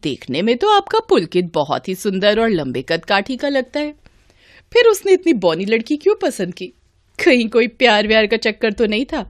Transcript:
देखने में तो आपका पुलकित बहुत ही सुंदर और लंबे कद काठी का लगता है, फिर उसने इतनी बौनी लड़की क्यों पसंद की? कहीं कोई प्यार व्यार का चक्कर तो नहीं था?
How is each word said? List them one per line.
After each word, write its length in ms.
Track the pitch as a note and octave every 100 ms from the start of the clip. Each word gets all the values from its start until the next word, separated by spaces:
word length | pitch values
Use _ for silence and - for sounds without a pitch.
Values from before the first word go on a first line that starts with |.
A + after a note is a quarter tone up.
देखने 380 | D#3 B2+ - C3
में 160 | G#3 B3
तो 200 | G#4 G4+
आपका 220 | G4+ A4
पुलकित 540 | A4 D#4+ E3 F3+ F3+
बहुत 340 | E3 C#3+ C3 -
ही 80 | F#3
सुंदर 440 | G#3 F#3+ G3+ G#3
और 100 | A3+
लंबे 320 | F#3 C3+ B2 C3
कद 160 | E3+ -
काठी 320 | G3+ G3+ B3+
का 120 | C#4+
लगता 300 | C#4 B3+ D4
है, 240 | D4 D4+ - _ _ _ _ - _
फिर 120 | A#4 A#4
उसने 260 | G4+ G4
इतनी 220 | F#4 E4+
बौनी 320 | B3+ F3 D#3+ G3
लड़की 300 | A3+ A3+ D4
क्यों 180 | F#4+ G#4+
पसंद 320 | E4+ - F3+
की? 120 | - F#3 _ _ _ _ -
कहीं 300 | - B3 A3+
कोई 180 | A3+ A#3
प्यार 400 | _ B3 G#3 G#3+
व्यार 200 | A3 G#3+
का 100 | A3
चक्कर 360 | A3+ G#3+ A3+
तो 120 | G#3 A3
नहीं 200 | G#3+ C#4
था? 140 | D4+